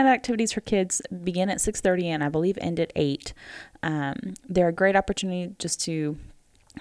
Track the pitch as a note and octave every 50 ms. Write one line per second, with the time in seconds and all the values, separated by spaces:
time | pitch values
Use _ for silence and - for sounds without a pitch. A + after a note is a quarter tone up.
0 | C4+ C4 B3+ C4 - - A#3 A3 A3+ G#3+ - G#3 - - G#3+ G3 F#3 F#3 - -
1 | - - F#3 F3+ F3 F#3 F3 F3+ F#3+ G3+ F#3 - - G#3+ G#3 - - F#3+ F3+ F3+
2 | F3 E3+ D#3+ D3+ D3 D3 D3+ D#3 E3+ F#3+ F#3+ - - E3+ E3+ E3 E3 - - D#3+
3 | D3+ C#3+ C#3 - - - - - - - - - - - _ - - E3 D#3 D3+
4 | C#3 C#3 - - - F#3+ F#3 - - - F3 F3+ F3 E3+ E3+ - F#3+ G3 G3 G3
5 | G3 - G3 - F#3+ F#3 F3+ F3+ F3 F3+ - - - E3+ - - - E3+ D#3+ D#3
6 | D3+ D3+ D3+ - - - - _ _ _ _ _ _ _ - -